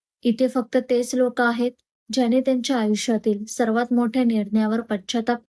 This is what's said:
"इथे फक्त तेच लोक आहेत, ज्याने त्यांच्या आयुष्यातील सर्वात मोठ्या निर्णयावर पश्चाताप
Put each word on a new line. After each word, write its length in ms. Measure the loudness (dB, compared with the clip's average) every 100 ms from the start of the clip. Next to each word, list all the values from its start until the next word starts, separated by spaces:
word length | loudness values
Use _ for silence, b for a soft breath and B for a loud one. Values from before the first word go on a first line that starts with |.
| _ _
"इथे 240 | -2 0 0
फक्त 300 | 0 -2 -2 0
तेच 240 | -2 0 0
लोक 260 | 0 2
आहेत, 300 | 0 2 -2 -4 _ _ _
ज्याने 320 | 0 2 2
त्यांच्या 360 | 2 0 0 0
आयुष्यातील 680 | 0 0 0 0 0 -2 -4
सर्वात 440 | -4 0 0 0
मोठ्या 300 | 0 0 0
निर्णयावर 580 | 0 0 0 0 0 -2
पश्चाताप 600 | -2 -6 -4 -4 -2 -4